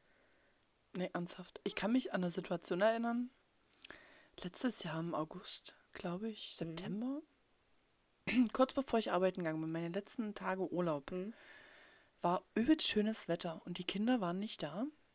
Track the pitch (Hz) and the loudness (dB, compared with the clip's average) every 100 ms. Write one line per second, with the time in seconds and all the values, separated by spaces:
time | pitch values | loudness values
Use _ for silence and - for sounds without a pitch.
0 | _ _ _ _ _ _ _ _ _ 190 | _ _ _ _ _ _ _ _ _ -4
1 | 185 175 175 - 175 - 196 - 202 254 | -2 -2 -4 -8 -14 -6 -4 0 2 2
2 | - 190 175 175 - 175 - 180 220 226 | 2 0 0 0 -2 -2 -2 4 4 4
3 | 233 240 247 - _ _ _ _ - - | 0 -2 -4 -8 _ _ _ _ -18 -18
4 | - - - - 180 - 254 - 170 160 | -20 -20 -20 -8 -6 -2 0 0 -4 -4
5 | 170 151 156 185 - - - - _ - | -2 -2 -4 -6 -6 -6 -8 -16 _ -8
6 | 175 175 226 214 - - 165 165 185 202 | -6 -4 -4 -6 -6 -4 -4 -4 -4 -2
7 | 254 285 320 _ _ _ _ _ _ _ | -2 -4 -8 _ _ _ _ _ _ _
8 | _ _ - 233 226 - 269 - - 226 | _ _ 2 4 6 4 2 2 2 2
9 | 214 180 185 180 165 160 160 165 170 190 | 4 4 4 2 0 0 -2 -2 -2 -4
10 | - - 214 202 190 190 180 170 175 147 | -6 -4 -4 -4 -2 -2 0 0 2 0
11 | - 185 202 - - - - - - - | -2 -6 -6 -10 -18 -20 -20 -20 -20 -20
12 | _ - 175 180 - 214 247 311 - 214 | _ -2 0 0 0 2 4 6 6 4
13 | 208 220 - 170 175 160 - 175 - 196 | 2 0 0 0 -2 -6 -8 -6 -4 0
14 | 220 254 175 185 214 - 151 170 294 - | 2 2 2 -2 -4 -4 -4 -4 -6 -6
15 | _ | _